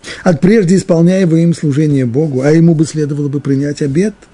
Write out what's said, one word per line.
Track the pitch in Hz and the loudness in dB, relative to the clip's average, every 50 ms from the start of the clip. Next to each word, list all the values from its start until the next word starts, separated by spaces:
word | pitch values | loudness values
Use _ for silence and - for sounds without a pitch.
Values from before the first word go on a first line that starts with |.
| - - - - - | -18 -18 -10 -4 -2
от | 190 170 - | 0 0 2
прежде | - 180 220 233 185 160 196 | 2 2 2 2 2 2 2
исполняемого | 180 - - 175 165 170 175 185 190 190 165 160 | 0 0 0 0 2 2 2 2 2 0 0 2
им | 165 170 170 160 | 2 2 0 0
служения | - - 147 131 147 160 151 143 135 127 | -2 -2 -2 0 0 0 0 0 0 0
Богу, | 120 113 143 160 156 131 127 131 | -2 -2 -2 -2 -2 -2 -2 2
а | 147 | 2
ему | 156 165 165 170 165 | 4 4 4 4 4
бы | 151 160 | 2 0
следовало | - - 156 151 143 147 143 147 | -2 -2 -6 -4 -4 -4 -4 -4
бы | 139 139 143 | -4 -4 -4
принять | 123 139 139 135 143 147 147 - | -4 -2 -2 -2 -2 -4 -4 -4
обет | 156 139 135 165 202 220 208 - - _ | -4 -2 -2 -2 -2 -2 -4 -8 -20 _